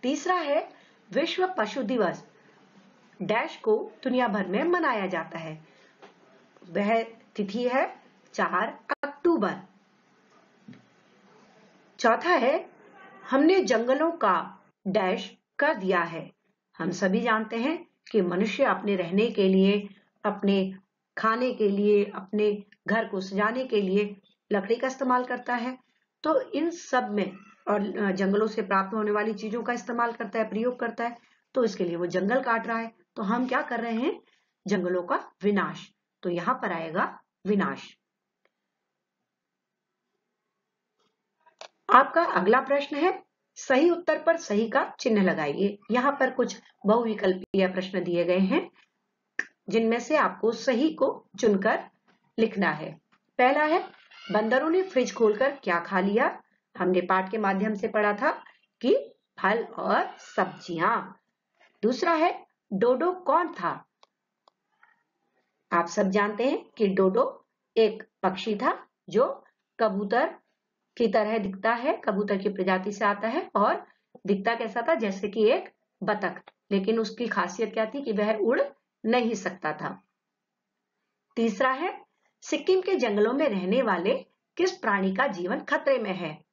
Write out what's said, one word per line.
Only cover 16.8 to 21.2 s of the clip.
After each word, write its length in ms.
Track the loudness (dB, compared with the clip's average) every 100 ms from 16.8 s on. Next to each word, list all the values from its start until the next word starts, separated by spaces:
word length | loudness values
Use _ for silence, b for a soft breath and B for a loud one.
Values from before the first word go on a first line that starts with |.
| -6
सभी 300 | -2 0 2
जानते 360 | 2 0 -2 -4
हैं 300 | -2 -4 -8 _ -2
कि 100 | 0
मनुष्य 420 | 2 0 -2 2
अपने 320 | 2 2 0 -2
रहने 340 | 0 2 2
के 180 | 2 4
लिए, 400 | 6 6 4 -2 B B _
अपने 500 | -6 -2 0 2 0 -6 _ _ _
खाने 340 | -4